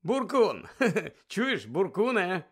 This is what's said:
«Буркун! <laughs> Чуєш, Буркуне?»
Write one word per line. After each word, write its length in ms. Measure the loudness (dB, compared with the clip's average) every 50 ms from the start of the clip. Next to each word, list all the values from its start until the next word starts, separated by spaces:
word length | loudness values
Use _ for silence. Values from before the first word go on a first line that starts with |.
| _
«Буркун! 600 | -2 -2 -2 -2 0 2 4 4 4 2 -6 -10 -16 -2 2
<laughs> 480 | 2 2 2 0 -4 -6 -14 _ _
Чуєш, 380 | _ -4 -2 0 0 0 -2 -4
Буркуне?» 800 | -4 0 0 0 0 0 0 0 2 2 0 0 0 -2 -4 -6 _